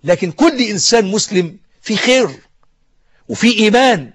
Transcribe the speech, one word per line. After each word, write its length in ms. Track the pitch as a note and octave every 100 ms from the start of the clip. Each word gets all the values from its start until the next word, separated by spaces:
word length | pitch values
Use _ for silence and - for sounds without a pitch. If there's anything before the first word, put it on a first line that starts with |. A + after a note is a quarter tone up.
لكن 280 | D3 F3 F3+
كل 300 | - E4 C#4
إنسان 440 | A#3 G3+ - A#3 F#3+
مسلم 520 | G#3 - G#3+ E3+ - _ _
في 160 | - G#3+
خير 320 | - C4 G#3 C3 _ _ _ _ _ _ _ _ _
وفي 300 | A#2+ A3+ A3
إيمان 520 | G#3+ A#3 C4 G#3 B2